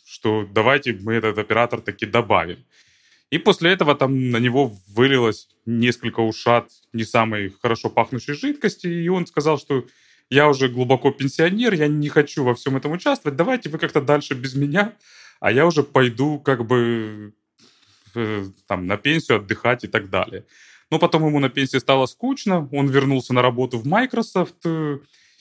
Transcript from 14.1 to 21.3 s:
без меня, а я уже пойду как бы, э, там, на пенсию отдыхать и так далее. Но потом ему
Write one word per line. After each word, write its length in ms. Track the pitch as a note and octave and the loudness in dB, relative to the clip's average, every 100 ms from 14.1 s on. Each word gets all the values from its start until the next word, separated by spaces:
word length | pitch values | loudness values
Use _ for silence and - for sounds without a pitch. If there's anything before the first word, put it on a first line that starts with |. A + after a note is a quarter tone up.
| D3 - | 0 0
без 200 | C3 C3 | -8 -6
меня, 380 | C3 C#3+ E3+ G#3 - _ - - _ | -4 -2 0 -2 -6 _ -20 -20 _
а 100 | G2+ | 0
я 140 | A#2+ E3+ | 4 4
уже 160 | D3+ | 2
пойду 560 | C#3 C3+ B2+ A2 C#3+ D3+ | 2 2 2 2 -2 -2
как 260 | - B2 A2+ | -2 -2 0
бы, 680 | B2 A#2 A#2 G#2+ G#2+ G#2 - _ _ _ _ _ _ _ | 0 0 -2 -6 -12 -18 -20 _ _ _ _ _ _ _
э, 300 | A#2+ A2 G#2+ G2 - - | -6 -4 -4 -8 -12 -6
там, 180 | F#2+ F2+ | -4 -2
на 100 | G#2 | -2
пенсию 420 | C#3 D#3+ - A2 | 0 0 2 0
отдыхать 460 | G2 G#2+ A#2+ B2+ | 0 -2 -2 -2
и 40 | F#2+ | -4
так 200 | A2 G2 | -6 -4
далее. 360 | F#2+ - F#2 - _ - - _ | -4 -4 -8 -16 _ -20 -20 _
Но 80 | D#3 | 0
потом 260 | E3+ E3 | 2 2
ему 140 | D#3 | 2